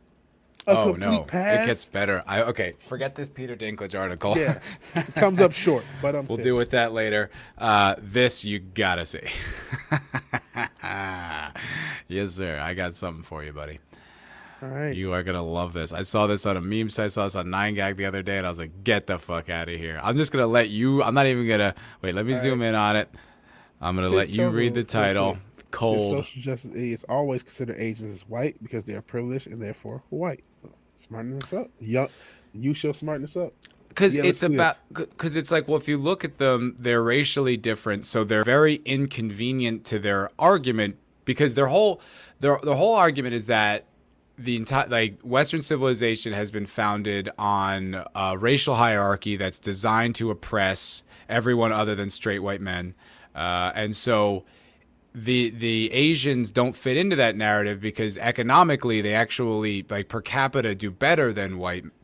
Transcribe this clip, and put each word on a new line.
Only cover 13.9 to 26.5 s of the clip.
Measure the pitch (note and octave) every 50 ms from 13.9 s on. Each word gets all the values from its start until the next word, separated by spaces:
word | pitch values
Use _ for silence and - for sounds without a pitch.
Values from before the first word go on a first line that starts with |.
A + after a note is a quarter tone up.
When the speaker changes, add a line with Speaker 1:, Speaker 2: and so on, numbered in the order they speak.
| - - - - - - - - - - - - - -
Speaker 1:
All | C3+ C3
right. | C3+ C#3 D3+ D3 -
Speaker 2:
You | F#2 F#2+ F#2 F2+
are | F2+ F2
gonna | F#2+ F2+ F2 E2+
love | D#2+ E2+ F2 F2 F2 E2+
this. | E2+ D#2+ D#2
I | D#2+ F2 F#2+
saw | - - G#2+ G#2
this | G#2 G#2 G2 -
on | G#2 F#2+
a | F#2
meme | F2 F#2+ G#2+ A2 A2+ G#2
site. | - - G#2+
I | G#2
saw | - A2 G2
this | G2 F#2
on | F#2+ F2 F2+
nine | F#2 G2 G2+ G#2 G#2
gag | G2+ G2 G2 G2
the | F#2+ G2
other | G2 F#2+ G2 F#2
day, | G2+ G2
and | G2 F#2
I | F2+
was | E2+ E2+
like, | E2 D#2 F2 G2 G2
"Get | B2 A2 G2+ -
the | - F#2 E2+
fuck | - - E2+ E2+ - -
outta | E2+ E2+ E2 E2+ E2+
here." | E2 E2 E2 D#2+ D2+
I'm | - G#2+ B2
just | D3 D#3 C#3
gonna | - C3 A#2+
let | A2+ A#2 A#2+ A#2 G#2
you, | G#2 G#2+ B2 C3 C#3 C#3 G2+
I'm | A2+ B2
not | C#3 C#3
even | C3 B2+ B2 A#2+
gonna, | A2+ A2 G#2 G2+ G2 - - - - - -
wait, | - F#2 F2
let | G2 A2
me | B2 C3
Speaker 1:
All | B2+
Speaker 2:
zoom | B2+ C3+ C3 A#2+
Speaker 1:
right. | A#2 A2+
Speaker 2:
in | A2
on | G#2+ G#2 G#2 G#2
it. | G#2+ - - - - - - - _ _ - - - - _ _ -
I'm | - F2+ F#2
gonna | F#2 F#2 F#2
let | F#2+ F#2+ G2 F2+
you | G2+ G#2+ A2 A2
read | G#2+ A#2 A#2+ A#2+ A#2
the | A#2+
Speaker 1:
Fitzgerald, | A2+ - - A2 G#2 G2 G2
real | G2 G2 G2 F#2+
Speaker 2:
title. |
Speaker 1:
quick. | F#2+ - - - - -
Says | _
Speaker 2:
Cold. | - - A#2 A2+ G#2+ G#2+ G#2 G2+ C#3 C#3 -
Speaker 1:
social | - - C3
justice | A#2+ C3+